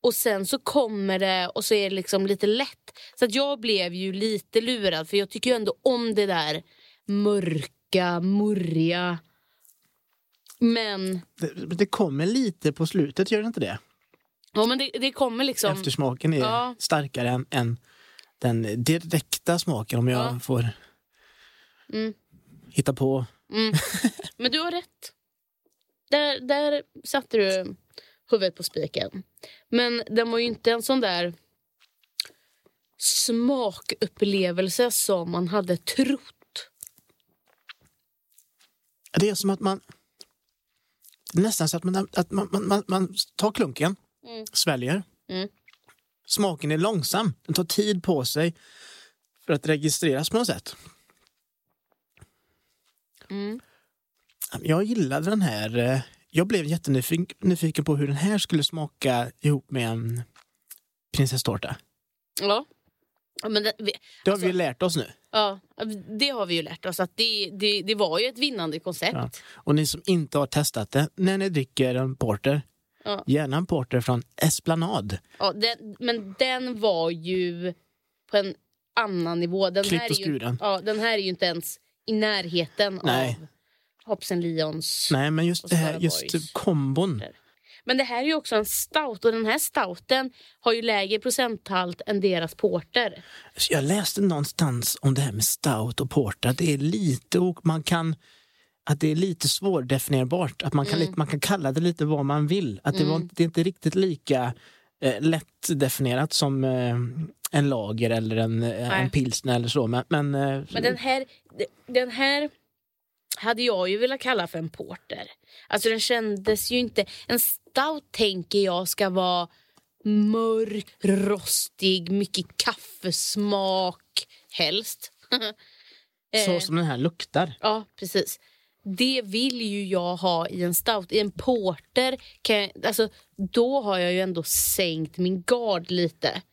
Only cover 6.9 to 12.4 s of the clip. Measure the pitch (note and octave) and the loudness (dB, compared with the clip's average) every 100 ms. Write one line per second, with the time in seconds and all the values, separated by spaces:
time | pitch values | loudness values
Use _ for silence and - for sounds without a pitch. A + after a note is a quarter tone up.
6.9 | _ - G3+ G#3 G3+ E3+ D#3 C3 _ _ | _ -4 2 2 2 2 -2 -4 _ _
7.9 | F#3 F3+ F3 F#3 G3+ G#3 G3 E3+ D#3+ E3 | 0 2 0 2 2 2 0 0 2 2
8.9 | F3 F3+ F3 _ _ _ _ _ _ _ | 2 -2 -4 _ _ _ _ _ _ _
9.9 | _ _ _ _ _ _ - A#3 A#3 G#3+ | _ _ _ _ _ _ 2 2 2 -2
10.9 | G3 F#3+ F#3 - - E3 - D#3 F3 G3+ | -4 -4 -4 -8 -8 -6 -6 -8 0 0
11.9 | - F#3 C#3 E3+ B3 | 2 0 2 0 2